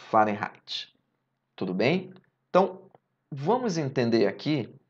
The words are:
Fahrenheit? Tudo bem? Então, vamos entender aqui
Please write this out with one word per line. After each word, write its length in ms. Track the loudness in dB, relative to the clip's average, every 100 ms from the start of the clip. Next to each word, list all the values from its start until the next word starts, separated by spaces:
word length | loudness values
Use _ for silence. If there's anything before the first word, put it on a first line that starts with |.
| -2
Fahrenheit? 840 | 2 2 0 -6 -10 -14 -12 -12 _ _ _ _ _ _ -8
Tudo 160 | -4
bem? 400 | 0 2 0 -2 -16 _ _ _
Então, 320 | 2 2 -2 -20 -20 _ _ -14
vamos 480 | -6 -2 0 -2 -2
entender 480 | -2 0 2 4 2
aqui 480 | 0 -2 -2 -4 -10 _